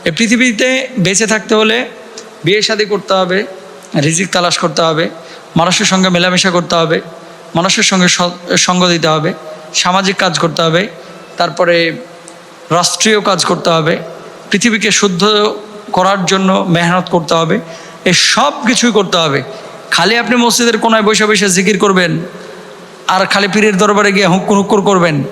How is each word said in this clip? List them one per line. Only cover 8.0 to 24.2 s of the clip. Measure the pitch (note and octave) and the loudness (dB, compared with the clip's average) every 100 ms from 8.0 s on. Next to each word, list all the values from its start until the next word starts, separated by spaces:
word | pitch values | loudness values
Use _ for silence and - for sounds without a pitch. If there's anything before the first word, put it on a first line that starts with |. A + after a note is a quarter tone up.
| F3+ | 2
স-, | - F3 F3+ F3+ F3+ | 2 -2 -4 -4 0
সঙ্গ | - F3+ F3+ | 0 2 2
দিতে | E3+ D#3+ | 2 2
হবে, | D#3 D#3+ G3 - - - | 0 0 -6 -12 -16 -8
সামাজিক | - F3+ F#3 F#3+ G3 | -2 0 0 0 0
কাজ | F#3+ D3+ | -2 0
করতে | E3 D#3 | -2 0
হবে, | E3 E3 A3 - - - - - | 0 0 -2 -8 -18 -18 -18 -4
তারপরে | F3 D#3 F3 E3+ E3 D3+ - - - - - - - | -4 0 2 2 0 -4 -14 -20 -20 -20 -20 -20 -2
রাষ্ট্রীয় | E3 F3 - A3 G#3+ | 0 0 0 2 2
কাজ | G3+ F#3 | 0 0
করতে | - F3 - | 0 0 0
হবে, | E3 D#3 F#3 - - - - - | 0 0 -2 -6 -16 -18 -20 -4
পৃথিবীকে | G3 A#3 A3 G#3 | 0 0 0 0
শুদ্ধ | - G3+ F3 G3+ G#3 G#3 G#3 - - - | 2 0 2 2 2 0 -2 -12 -18 -4
করার | - F#3 G3+ | 0 2 2
জন্য | F3 G3 F#3+ G3 G3 | 0 0 2 2 2
মেহনত | E3+ E3+ F3+ F3 | 2 2 0 2
করতে | F3+ D3+ | 0 2
হবে, | E3 E3 G3+ - - - - | 0 2 -2 -4 -16 -18 -4
এই | F#3 | 0
সব | F3 - - C#4 D4 A3+ | 2 2 2 2 0 -2
কিছুই | B3 A#3+ | 2 2
করতে | G#3 F#3+ F3+ | 2 2 0
হবে। | D#3+ C#3 C3 - - - - | 0 -2 -4 -14 -16 -18 -4
খালি | - F3+ A#3 | 0 2 2
আপনি | A3 B3 | 2 2
মসজিদের | A#3 G#3+ A#3 A3+ | 2 2 2 2
কোনায় | A3+ A3 | 2 2
বসে | G#3 G#3+ G#3+ | 2 2 2
বসে | G#3 G3+ | 2 2
জিকির | F3+ F#3+ G3 | 2 2 2
করবেন | G#3 F#3 E3+ D#3+ E3+ - - - - - - - - | 2 2 0 -2 -6 -14 -18 -18 -20 -20 -20 -10 -2
আর | F#3 F#3 | 0 2
খালি | G3 G3+ | 0 0
পীরের | G3+ G#3+ F#3+ | 2 2 4
দরবারে | G#3 G3+ G3+ | 2 4 2
গিয়ে | F#3+ | 2